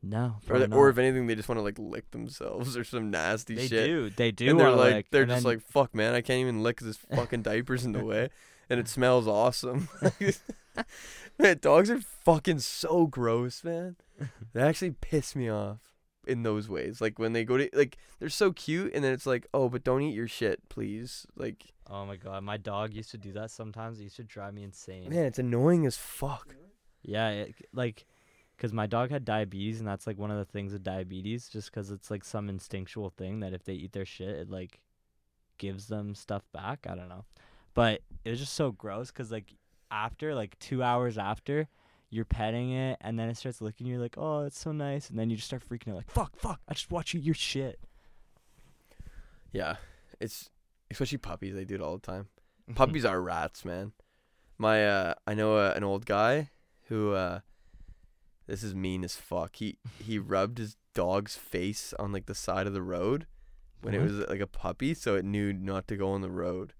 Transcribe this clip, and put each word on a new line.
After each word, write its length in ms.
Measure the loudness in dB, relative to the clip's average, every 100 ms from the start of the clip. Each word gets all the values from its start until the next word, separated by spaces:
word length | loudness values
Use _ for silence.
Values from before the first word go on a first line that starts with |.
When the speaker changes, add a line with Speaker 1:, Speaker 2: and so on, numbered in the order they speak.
Speaker 1:
No, 240 | -4 -2 -2
Speaker 2:
Or, 160 | -4 0
Speaker 1:
probably 220 | 4 6
Speaker 2:
they, 80 | 10
or 100 | 10
Speaker 1:
not. 40 |
Speaker 2:
if 60 | 10
anything, 300 | 4 4 2
they 80 | 0
just 120 | 0
wanna, 120 | -2
like, 180 | -2 -4
lick 320 | -8 -8 -10
themselves 640 | -10 -10 -8 -8 -6 -4 -4
<laughs> 20 |
or 60 |
some 260 | -4 -4 -2
nasty 460 | 0 0 -2 -2 -4
Speaker 1:
They 120 | 0
Speaker 2:
shit. 180 | 2 2
Speaker 1:
do, 220 | 2 -2
they 220 | 2 0
do 180 | 4 6
Speaker 2:
And 80 | 10
they're 80 | 10
Speaker 1:
wanna 120 | 10
Speaker 2:
like, 120 | 8 6
Speaker 1:
lick, 140 | 4
Speaker 2:
they're 100 | 6
Speaker 1:
and 80 | 6
Speaker 2:
just 120 | 6
Speaker 1:
then 80 | 4
Speaker 2:
like, 80 | 0
"Fuck, 320 | 2 2 2 2
man, 180 | 2
I 80 | 2
can't 180 | 2 2
even 240 | 2 2
lick 160 | 0 -2
this 180 | -6 -10
Speaker 1:
<laughs> 300 | -2 0 0
Speaker 2:
fucking 140 | -2
diapers 440 | 0 0 0 -2 0
in 60 |
the 120 | -2 0
way, 240 | 0 0 -4 -20 -20 _
and 100 | 0
it 80 | 0
smells 400 | 4 6 8 6
awesome." 640 | 6 4 4 -2 -2 -4
<laughs> 340 | 2 2 4 0 0 -4 -16 _ -8 -8 -10 -18 -16 -18 6
Man, 180 | 8 8
dogs 280 | 8 10 8
are 100 | 2
fucking 600 | -2 2 6 6 4 0
so 460 | 0 -4 2 6 4
gross, 560 | 4 2 2 0 -4
man. 320 | -6 -4 -6 -12 _ -10
Speaker 1:
<laughs> 340 | -10 -10 -8
Speaker 2:
They 80 | 2
actually 300 | 4 4 -2
piss 440 | -4 0 0 0 -4
me 120 | -2
off 440 | -2 -4 -8 _ _ _ _ -6
in 160 | -2
those 240 | 0 0 -2
ways. 300 | -4 -4 -2
Like, 160 | -2 0
when 140 | 0
they 100 | 0
go 140 | 2 2
to, 120 | 4
like, 240 | 4 4 2 -20 -10
they're 100 | -8
so 220 | 2 2
cute, 380 | 2 -2 -2 0
and 100 | 0
then 100 | 0
it's 120 | 0 -2
like, 220 | -2 0
"Oh, 140 | 0 2
but 140 | 0
don't 180 | 0 2
eat 120 | 0 -2
your 120 | -6
shit, 400 | -2 0 0 _
please." 560 | -8 -6 -6 -10 -14 -18 -8
Like, 360 | -8 -8 -20 _ -16
Speaker 1:
Oh 180 | -12 -10
my 100 | -12
God, 280 | -10 -8
my 140 | -6 -6
dog 360 | -4 -4 -4
used 180 | -6 -12
to 60 | -12
do 160 | -12
that 180 | -10 -10
sometimes. 480 | -10 -12 -10 -10 -10
It 40 |
used 120 | -14 -16
to 80 |
drive 300 | -16 -12 -12
me 100 | -12
insane. 460 | -14 -16 -16 -14 -4
Speaker 2:
man, 160 | 0 0
it's 120 | 0
annoying 460 | 0 4 6 6 4
as 120 | -2
fuck. 580 | -10 -8 -6 -8 -12 -20 -20 _ _ _
Speaker 1:
Yeah, 260 | -6 -2 -2
it, 260 | -2 -8 -12 -12
like, 320 | -4 -4 -4 _ _ _ _ _ _
'cause 140 | -4
my 140 | -2 0
dog 220 | 0 0
had 140 | -2 -2
diabetes, 540 | -2 -2 -4 -4 -4
and 80 | -4
that's, 200 | -6 -6
like, 100 | -6
one 140 | -4
of 60 | -4
the 80 | -4
things 280 | -6 -6
of 80 | -6
diabetes, 680 | -6 -6 -6 -8 -6 -6 -8
just 220 | -12 -10
'cause 200 | -10 -10
it's, 180 | -10 -8
like, 140 | -10
some 240 | -6 -6 -6
instinctual 600 | -8 -8 -10 -8 -8 -8
thing 300 | -8 -8 -6
that 120 | -6
if 100 | -8 -8
they 80 |
eat 180 | -10 -8
their 140 | -8 -10
shit, 240 | -8 -8
it, 200 | -8 -8
like, 300 | -10 -10 -16 _ _ _ _ _ _ _ _
gives 300 | -8 -8 -8
them 280 | -6 -6 -10
stuff 280 | -8 -8 -8
back. 360 | -10 -8 -8 -8
I 80 | -10
don't 140 | -12
know. 160 | -16 -18 _ -20 -20 _
But 280 | 2 2 2 -6 -12
it 60 | -6
was 80 | -6
just 140 | -6
so 180 | 0 0
gross 400 | -2 -8 -8 -10
'cause, 200 | -10 -8
like, 240 | -8 -12 _ _ _ _
after, 420 | -4 -4 -4 -4
like, 240 | -4 -6 -10
two 220 | -6 0
hours 360 | 2 2 2 -2
after, 480 | -4 -4 -2 -2 -2 _ _ _ _
you're 160 | -6 -2
petting 460 | 0 0 -2 -2
it, 260 | -2 -2 -4
and 180 | -6 -4
then 80 | -4
it 60 | -6
starts 220 | -8 -8
licking 240 | -8 -8 -6
you, 120 | -4
like, 180 | -6 -4
"Oh, 280 | -4 -2 -4
it's 120 | -6
so 120 | -6
nice," 380 | -4 -4 -4 -6
and 100 | -4
then 100 | -2
you 60 | -2
just 120 | -6
start 160 | -10 -8
freaking 220 | -10 -8
out, 60 | -10
like, 120 | -2
"Fuck, 260 | -2 -2 -6
fuck, 240 | -8 -8 -8
I 60 |
just 160 | -10 -6
watched 220 | -6 -4
you 60 | -4
eat 60 | 0
your 100 | 0
shit." 440 | -2 -4 -6 -8 -18 -20 -20 -20 -20 _ _ _ -20 _ _ -18 -16 -16 -20 -20 -12
Speaker 2:
Yeah, 240 | -6 -6 -6 -12 -20 -20 -10
it's, 300 | -10 -10 -16 _ _ _ _
especially 260 | -4 -4 -4
puppies, 360 | -8 -10 -8 -10
they 100 | -8
do 100 | -6
it 60 |
all 160 | -6 -8
the 80 | -10
time. 220 | -10 -12 _ _ _
Speaker 1:
Mm-hmm. 100 | -10 4
Speaker 2:
Puppies 300 | 4 4 0
are 160 | 0
rats, 440 | -2 -2 -4 -6 -8
man. 280 | -8 -8 -14 _ _ _ _ _ -2
My, 260 | 2 4 4
uh, 280 | 2 0 -4 -4
I 60 |
know, 240 | 0 4 4
uh, 160 | 4 2
an 80 |
old 220 | 0 -2 0
guy 460 | 2 4 2 -2 _ _ _ _
who, 260 | -2 0
uh, 260 | 0 -2 -4 -12 _ -20 -20 -20 -20 -20 _ _ _ -10
this 160 | -8
is 120 | -6 -4
mean 280 | -2 -2
as 120 | -4 -8
fuck. 400 | -6 -6 -6 -6
He, 220 | -8 -8 -16 -14
he 200 | -6 -6
Speaker 1:
<laughs> 0 |
Speaker 2:
rubbed 380 | 0 0 0 -2
his 180 | -8 -10 _
dog's 420 | -2 0 0 -2 -10
face 580 | -6 -4 -2 -4 -8 -8
on, 120 | -6
like, 160 | -6 -8
the 80 | -8
side 320 | -4 -2 0
of 60 |
the 80 | -2
road 420 | -2 0 0 0 -4 -18 -20 -20 -20 -12
when 120 | -4 0
it 40 |
Speaker 1:
What? 100 | 0
Speaker 2:
was, 160 | 0 -4
like, 100 | -4
a 80 | -4
puppy, 460 | -4 -6 -2 -2
so 220 | 0 0 0
it 100 | 2
knew 260 | 0 0
not 340 | -2 -4 -6 -4
to 100 | -2
go 120 | -2
on 100 | -2
the 100 | -4
road. 420 | -4 -2 -4 -6